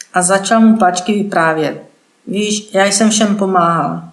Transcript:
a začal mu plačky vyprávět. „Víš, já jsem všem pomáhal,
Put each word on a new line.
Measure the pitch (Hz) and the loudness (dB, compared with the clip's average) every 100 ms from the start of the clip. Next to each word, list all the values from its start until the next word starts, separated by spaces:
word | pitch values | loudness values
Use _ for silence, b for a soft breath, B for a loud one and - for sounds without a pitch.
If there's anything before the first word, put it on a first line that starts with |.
| - | -6
a | 180 | -2
začal | 180 196 - 226 | 0 0 2 4
mu | 220 214 | 4 4
plačky | 185 175 - | 2 0 -2
vyprávět. | 208 - 170 165 156 147 - - _ _ _ - | -2 -2 0 0 0 -4 -6 -16 _ _ _ -10
„Víš, | 196 208 208 - | -6 -4 -6 -4
já | 190 196 | -2 0
jsem | 202 220 | 2 2
všem | 220 208 202 | 2 0 0
pomáhal, | 190 185 170 165 151 170 - | 0 0 2 0 -2 -6 -12